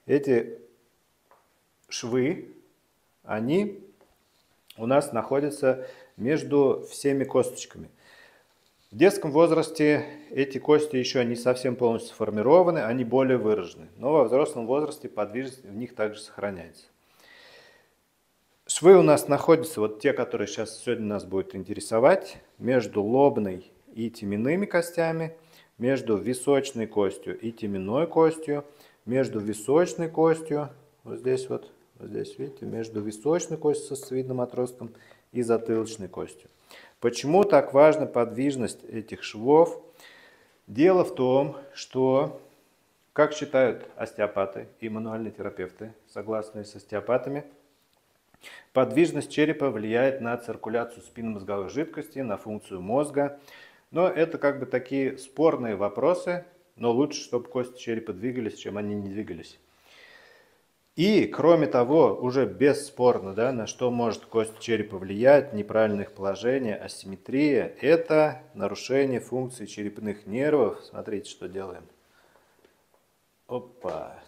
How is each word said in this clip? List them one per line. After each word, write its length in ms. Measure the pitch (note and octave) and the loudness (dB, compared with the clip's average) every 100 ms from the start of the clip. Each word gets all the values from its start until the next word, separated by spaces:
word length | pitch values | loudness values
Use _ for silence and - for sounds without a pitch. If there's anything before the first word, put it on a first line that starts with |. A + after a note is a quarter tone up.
| - | 0
эти 540 | C#3+ C#3 A#2 - - - _ _ _ _ _ _ _ _ _ _ _ _ | 0 4 0 0 -12 -20 _ _ _ _ _ _ _ _ _ _ _ _
швы, 640 | - A#2+ B2 F3+ F#3 - - _ _ _ _ _ _ | -10 -2 0 0 -2 -10 -20 _ _ _ _ _ _
они 600 | - G#2+ A#2 F3 G#3 - - _ _ _ _ _ _ _ _ - | -8 -4 0 0 0 -8 -20 _ _ _ _ _ _ _ _ -8
у 80 | A2+ | 0
нас 260 | C#3 C#3+ | 2 2
находятся 760 | A2+ - C#3 D3 D3 C3+ C3 - - - - | -4 -2 -2 -2 0 0 0 -4 -16 -20 -6
между 680 | A2+ D3+ B2+ C#3+ C3+ - - | -2 -2 0 4 4 2 -4
всеми 360 | - C#3 C#3 B2+ | -4 -2 0 0
косточками. 640 | C3 - - - F2 D#2+ _ _ - - _ _ _ _ _ _ | 2 0 -4 -16 -16 -20 _ _ -20 -20 _ _ _ _ _ _
В 60 | G#2 | 4
детском 340 | F#3 G3 D#3+ | 4 4 0
возрасте 760 | C#3+ E3+ D#3+ D3+ - D3+ D3 - - - | 4 6 4 0 2 4 4 0 -12 -10
эти 260 | C3 C3+ B2+ | -2 -2 -2
кости 380 | - D3+ D3+ B2+ | 4 4 4 -2
еще 280 | B2 C3+ | 0 0
не 120 | A#2+ A#2 | 0 0
совсем 400 | B2+ B2+ C3+ A#2+ | 0 0 0 0
полностью 400 | A#2+ A2+ - - | 0 0 -6 -6
сформированы, 640 | G#2+ G#2 A#2 F3 F3+ E3 | -4 0 6 6 6 2
они 240 | A2 B2+ | -2 -2
более 340 | A#2 B2+ C3 B2 | 0 2 4 2
выражены. 500 | G#2+ G#2 F2 - - - | 2 0 0 -10 -20 -8
Но 160 | B2 | 2
во 100 | D#3 | 4
взрослом 440 | A#2 B2+ D3+ B2 A2+ | 4 4 2 -2 -2
возрасте 420 | C#3 D3 - - | -2 -2 -8 -12
подвижность 560 | - G2 A#2 C3 - G2 | -6 -4 -4 -8 -12 -16
в 100 | G2+ | -12
них 200 | A#2+ - | -12 -4
также 260 | G#2+ G#2 | -6 -6
сохраняется. 640 | - - G2+ F#2 E2 - _ _ _ _ _ - - - - _ _ _ _ _ _ _ _ _ - | -18 -8 -8 -8 -14 -20 _ _ _ _ _ -20 -20 -20 -20 _ _ _ _ _ _ _ _ _ -8
Швы 300 | - E3 F#3 | 4 10 10
у 60 | |
нас 240 | D#3 C#3 - | 10 4 4
находятся, 520 | C#3 - D#3+ - - | 0 6 4 4 -2
вот 200 | G#2+ - | -4 0
те, 120 | C#3 | 0
которые 360 | B2+ A#2+ A2+ G2+ | 0 -2 -4 -6
сейчас 320 | - G#2+ - | -6 -8 -8
сегодня 260 | - A#2 G#2+ | -6 -4 -2
нас 180 | G2+ | -6
будут 300 | F2+ F#2+ F#2+ G2 | -4 -6 -4 -8
интересовать, 840 | F#2 G2 - A2+ C#3 G3 - - _ _ | -10 -10 -2 4 6 4 0 -18 _ _
между 460 | G#2+ B2+ G#2 G#2 | 0 0 0 -2
лобной 680 | G#2 B2+ C#3 B2+ G2+ F#2 - _ _ | 0 4 4 4 -4 -6 -14 _ _
и 160 | A2+ A2+ | -10 -10
теменными 560 | - G2+ G#2 B2+ F3+ G3+ | -8 -6 -4 -2 -2 -2
костями, 720 | F3 E3+ E3+ E3 E3 D#3+ - _ - _ - | -2 -4 -2 -2 -2 -8 -10 _ -20 _ -6
между 380 | B2 C3+ A2+ G2+ | -2 -2 0 -2
височной 680 | A2 B2+ - C#3 C#3 A2+ A2 | -2 -4 2 2 0 -6 -6
костью 500 | G#2 G2 - F#2+ F2+ | 0 0 -2 -12 -10
и 140 | A2+ | -10
теменной 560 | - G#2 G2 F#2+ B2+ E3 | -8 -8 -6 -4 -2 0
костью, 580 | D#3+ D#3+ D#3+ - C#3+ - _ - _ - | 4 2 2 -6 -8 -8 _ -20 _ -4
между 340 | C3 A#2 A2 | -2 -2 -4
височной 680 | G#2 G2+ - D3 F3 - E3 | -6 -6 0 2 2 -2 -6
костью, 600 | D#3+ D#3+ D#3+ - D3 C#3 - _ _ | 2 2 2 -2 -6 -6 -12 _ _
вот 160 | A2+ - | -14 -8
здесь 300 | B2 C3 - | -2 -2 -4
вот, 220 | A#2+ - _ _ _ | -8 -10 _ _ _
вот 100 | - | -12
здесь, 300 | G#2+ G#2 - | -10 -10 -10
видите, 260 | C3+ - G#2+ | -14 -12 -10
между 360 | A2 A2+ G#2+ | -8 -8 -8
височной 560 | G#2+ G#2+ C#3+ E3+ - D#3 | -8 -6 -2 -2 -2 -4
костью 320 | D3+ C#3 - | -2 -2 -4
со 60 | C3+ | -12
сосцевидным 460 | - C3 C3 B2+ | -8 -6 -4 -4
отростком 520 | B2 B2+ B2 - A#2 - - _ _ | -4 -4 -4 -6 -16 -18 -20 _ _
и 120 | A#2+ | -6
затылочной 640 | A#2 A2+ A2 A2+ A2 A2 F#2 | 0 0 0 -2 -2 -8 -12
костью. 420 | F#2 D#2 - _ _ _ - - _ | -10 -12 -14 _ _ _ -20 -20 _
Почему 440 | A#2+ A#2+ C3+ F#3 | -2 -2 2 4
так 300 | G3+ D3 C3 | 6 6 6
важна 340 | C3+ D#3 D3 C3 | 8 8 6 0
подвижность 760 | B2+ A2+ A2 C#3+ C3 G#2+ - - | 0 -2 0 -2 -2 -6 -8 -12
этих 360 | A2+ G#2 F#2+ | -12 -12 -12
швов? 580 | - G#2+ A#2+ D3+ E3+ - - _ - - - _ _ _ _ | -12 -6 4 6 6 2 -16 _ -20 -20 -20 _ _ _ _
Дело 380 | G#2 F3 F#3 | 2 4 4
в 100 | - | 2
том, 440 | - B2+ C3+ D3+ - - | 0 2 2 0 -6 -16
что, 680 | - - B2+ C3 C3 D#3 - - _ _ _ _ _ _ | -18 -8 0 2 2 0 -6 -20 _ _ _ _ _ _
как 200 | - D3+ | 2 2
считают 540 | - C#3 C3+ B2 - - - | 2 -2 2 2 0 -10 -10
остеопаты 760 | A2+ - G#2 G2 G2 A#2 A#2 _ | -10 -2 -2 0 -4 -6 -14 _
и 100 | A2+ | -10
мануальные 420 | A2 A2 A2 G#2+ | -8 -8 -8 -10
терапевты, 640 | G#2 G2 G2 F#2 - A2+ A#2 _ | -10 -12 -8 -12 -10 -18 -18 _
согласные 580 | - G#2 A2 G#2+ G#2+ G2+ | -14 -6 -6 -6 -12 -14
с 100 | G2+ | -18
остеопатами, 680 | - G2+ G#2+ B2 C3 C#3+ - _ _ _ _ _ _ _ _ _ - - _ | -8 -8 0 -2 0 -8 -10 _ _ _ _ _ _ _ _ _ -20 -20 _
подвижность 580 | B2+ B2+ C#3+ E3+ D3 - | 0 2 4 2 2 -6
черепа 380 | - D3+ D3+ C#3 | 0 0 2 -2
влияет 520 | A2 G#2+ A#2 C3+ C3+ | -2 -2 2 2 0
на 140 | A#2 A#2+ | -6 -6
циркуляцию 640 | - G#2+ A2 A#2 A#2 - | -8 -12 -6 -4 -6 -12
спинномозговой 680 | - - A2+ G#2 F#2+ G2+ F#2+ | -20 -12 -10 -10 -6 -6 -6
жидкости, 500 | A#2 D#3+ D#3 - C3+ | -6 -8 -8 -14 -10
на 180 | B2 G2 | -8 -8
функцию 440 | A2 G#2+ - F#2+ | -8 -12 -10 -12
мозга. 580 | F#2 C3 D3 C#3 C#3+ - - - - _ _ | -2 -2 0 -2 -2 -4 -20 -20 -20 _ _
Но 160 | D3+ F3+ | 0 0
это 300 | D#3 E3 C#3+ | 2 -2 0
как 220 | C#3+ C3 | -2 -2
бы 60 | B2+ | -4
такие 520 | B2+ - C#3 C3 - | -4 -2 -2 -2 -4
спорные 580 | - - D#3+ C#3+ A#2+ F#2+ | -14 2 2 2 -4 -2
вопросы, 680 | G2+ A#2 C#3+ F3+ F3+ F3 - _ _ - | -2 0 0 0 -2 -6 -8 _ _ -4
но 160 | A#2+ | 0
лучше, 300 | A#2+ D3 - | 2 0 -2
чтобы 260 | - B2 - | -6 -6 -4
кости 320 | B2+ B2 - | -6 -6 -8
черепа 340 | - A2+ A2+ | -6 -6 -6
двигались, 420 | F#2 B2 B2 G#2+ - | -8 -6 -6 -8 -8
чем 220 | G2+ G2+ | -10 -6
они 180 | G#2 G#2 | -6 -6
не 140 | G2 | -8
двигались. 500 | G2+ G2 E2 - - _ _ _ - - - - _ _ _ _ _ _ - | -8 -10 -12 -16 -20 _ _ _ -20 -20 -20 -20 _ _ _ _ _ _ 0
И, 300 | F#3+ G3+ G#2+ | 4 4 2
кроме 400 | - D3+ E3 C#3+ | 2 6 6 6
того, 480 | B2 A#2+ D#3+ B2 G2 | 2 4 6 6 4
уже 300 | B2 C3+ A2+ | -2 0 -2
бесспорно, 880 | F#2 C#3+ C#3 - - B2 A2+ F#2+ | 2 2 2 -4 2 2 4 -2
да, 180 | F#2+ B2 | -2 -2
на 160 | B2 G#2 | -2 -8
что 240 | - B2 | -4 -2
может 340 | A#2+ A#2 G2+ - | 0 -2 -2 -4
кость 340 | A2+ G#2+ - | -2 -2 -6
черепа 380 | - A2 G#2 F#2 | -2 -2 -2 -8
влиять, 560 | F#2+ G2+ B2+ C#3+ - | -8 2 6 6 4
неправильное 520 | G#2 G2+ G#2+ A2 G2+ G2 | -6 -2 2 2 0 -6
их 80 | |
положение, 600 | - G2 F#2+ A#2 C3+ A#2 G2 | -8 -6 -4 -2 -2 -2 -8
асимметрия — 1000 | F#2+ - G2 F#2+ - C3 D3+ B2 F#2+ - | -10 -16 -16 -16 -6 0 2 2 0 -4
это 600 | C3 E3 - D#3 D3+ C3 - | 2 2 4 2 2 0 -16
нарушение 640 | G#2 G2 G2 - C3+ C#3 A#2+ | -6 -6 -6 -2 0 0 -2
функции 460 | - B2+ B2 - G2+ | -4 -6 -6 -10 -16
черепных 600 | - G2+ G2+ G#2+ G2+ F#2+ | -10 -10 -8 -10 -10 -8
нервов. 540 | A#2 D3 D3+ G#2 - - | -2 0 2 2 -2 -14
Смотрите, 440 | G#2 G2+ G2+ - | -14 -8 -10 -10
что 200 | - F#2 | -16 -12
делаем. 340 | F#2+ F#2+ F2 E2 _ _ _ _ _ _ _ _ _ _ _ _ _ _ _ _ | -12 -12 -14 -20 _ _ _ _ _ _ _ _ _ _ _ _ _ _ _ _
Опа, 720 | B2 B2 - F2+ D#2 - - | -10 -10 -14 -10 -10 -12 -16